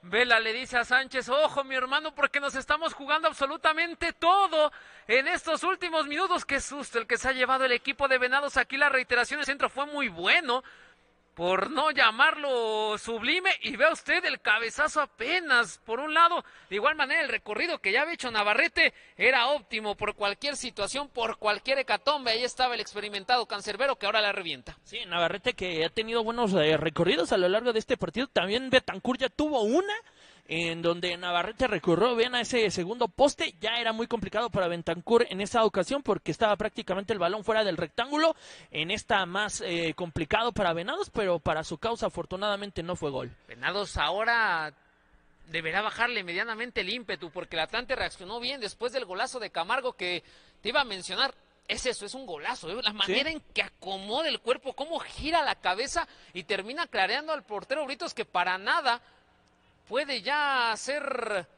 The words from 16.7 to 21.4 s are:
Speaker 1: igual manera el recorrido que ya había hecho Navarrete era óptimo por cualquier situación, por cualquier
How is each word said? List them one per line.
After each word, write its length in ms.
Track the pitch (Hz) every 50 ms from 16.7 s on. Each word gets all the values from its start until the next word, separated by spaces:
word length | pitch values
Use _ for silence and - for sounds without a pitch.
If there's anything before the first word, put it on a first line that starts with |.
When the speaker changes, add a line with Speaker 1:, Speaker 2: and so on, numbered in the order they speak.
| 175
Speaker 1:
igual 200 | 202 208 277 311
manera 260 | 311 285 262 294 330 320
el 80 | 262
recorrido 480 | 233 214 _ - 208 214 294 349 330 254
que 140 | - 202 196
ya 100 | 240 294
había 120 | 320 339
hecho 160 | - - 247
Navarrete 600 | 226 214 208 208 208 233 311 339 _ - 330 269 - - - - _
era 300 | - 180 233 262 254 233
óptimo 480 | 254 294 294 202 _ - 220 220 214 202
por 220 | - 208 208 208
cualquier 400 | - 208 202 202 - - 285 285
situación, 520 | - - 247 196 - 202 202 - 269 285 285
por 300 | _ 247 233 226 220
cualquier 400 | -